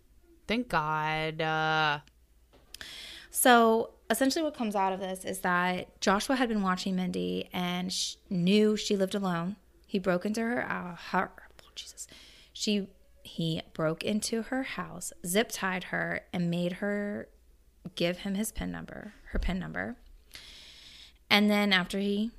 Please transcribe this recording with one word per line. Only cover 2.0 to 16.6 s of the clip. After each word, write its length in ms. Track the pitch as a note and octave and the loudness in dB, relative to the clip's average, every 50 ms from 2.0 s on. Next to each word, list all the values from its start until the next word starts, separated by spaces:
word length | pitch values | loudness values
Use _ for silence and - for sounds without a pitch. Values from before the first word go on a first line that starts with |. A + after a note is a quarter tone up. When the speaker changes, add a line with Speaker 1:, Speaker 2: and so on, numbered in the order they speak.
| - - _ _ _ _ _ _ _ _ - - - - - - - - - - - - - - - - | -6 -12 _ _ _ _ _ _ _ _ -20 -20 -20 -20 -18 -16 -16 -16 -16 -16 -16 -16 -16 -18 -16 -8
Speaker 2:
So 600 | - - - C4 A#3+ A#3 A3+ A3+ A3+ A3+ - - - - _ - | -2 4 6 8 8 8 8 6 6 4 0 -4 -8 -8 _ -2
essentially 320 | A3+ - C4+ C4+ - E4+ | 0 2 2 2 2 0
what 120 | D#4 D4+ - | -2 -2 -2
comes 220 | - A#3 G#3 G#3 | -2 -4 -2 0
out 160 | G3 F#3+ F#3+ | 0 0 0
of 80 | F#3+ F#3+ | 0 -2
this 240 | G3 F#3 F#3+ F#3 - | -4 -6 -6 -6 -6
is 160 | - F#3+ - | -8 -6 -2
that 600 | - F3+ F3 F3 F3+ F3+ F3+ F3+ - - - - | 0 2 2 2 2 2 0 -2 -4 -8 -8 0
Joshua 360 | - G#3+ F#3+ G#3+ - - C4+ | 4 4 4 6 4 2 2
had 120 | B3 C4 A3+ | 2 2 2
been 140 | A3 G#3 | 2 2
watching 320 | F#3+ F#3 F#3 F#3 - G3 F#3 | 2 2 2 0 0 0 0
Mindy 540 | F#3 F#3 F3+ F3+ F3+ F3+ F3+ F3+ F#3 - - | 0 0 0 0 -2 -2 -2 -2 -4 -4 -6
and 380 | - F3+ F3+ F3 F3+ F3+ F3+ F#3 | -4 -4 -2 -2 -2 -2 -4 -4
sh-, 240 | F3+ - - - - - _ - | -4 -4 -4 -4 -6 -10 _ -4
knew 480 | G3 F3 E3+ F#3 G3+ G#3+ G#3+ G#3+ G#3+ | 0 2 4 6 6 6 6 6 4
she 200 | G#3 - - G#3 | 2 0 0 2
lived 180 | F#3+ F#3+ G3 - | 2 2 2 0
alone. 420 | G3+ G3 F#3 F3 E3+ E3+ F#3 G#3+ - - - - - _ | 0 0 0 0 0 -2 -4 -6 -8 -12 -20 -20 -20 _
He 120 | - - G3 | -4 -4 0
broke 280 | F3+ G3 F3 F3 - | 2 2 2 2 0
into 160 | G#3+ G#3+ A3+ | -2 -2 -2
her, 280 | A3+ A#3 B3 B3 - - | -2 0 -2 -2 -2 -2
uh, 260 | F#3 F#3 F3+ F3 E3+ - - - | -4 -4 -6 -8 -10 -12 -6 -2
her, 220 | - F3+ - - - | 0 0 0 -2 -4
oh, 340 | - - - - - - - - | -14 -20 -20 -20 -20 -20 -20 -18
Jesus. 320 | - - - - - - - - - - - - - - - | -16 -16 -16 -16 -18 -18 -18 -18 -20 -20 -20 -20 -20 -20 -18
She, 360 | - - - A3 G#3 G3+ F#3+ - - - - - - - | -12 -4 0 0 2 0 0 -4 -10 -20 -20 -20 -20 -20
he 400 | - - - - E3 D#3+ D#3+ F3 - - | -20 -12 -6 -4 -2 -2 -2 -4 -6 -8
broke 320 | - - D#3+ D#3 E3 - - | -4 -2 0 0 0 -2 -2
into 380 | - G#3+ G#3+ - - A3+ A3+ | -2 0 0 -2 -2 -2 -4
her 200 | G#3+ - B3+ C4 | -4 -2 -4 -4
house, 500 | C4 - - F#3+ E3+ E3 D#3+ F3+ - - - - - | -4 -4 -6 -8 -8 -8 -10 -10 -10 -12 -12 -10 -4
zip 220 | F3 F3+ G#3+ A#3+ - | 0 2 2 2 0
tied 340 | - - - F#3 F#3 F3+ F3+ | -2 -4 -4 -2 -2 -4 -4
her, 360 | - F3 E3+ E3+ E3+ E3+ - - - | -4 -4 -2 -2 -2 -4 -6 -6 -6
and 180 | - F3+ F3 E3+ | -2 -2 0 0
made 240 | E3+ F3 | 0 0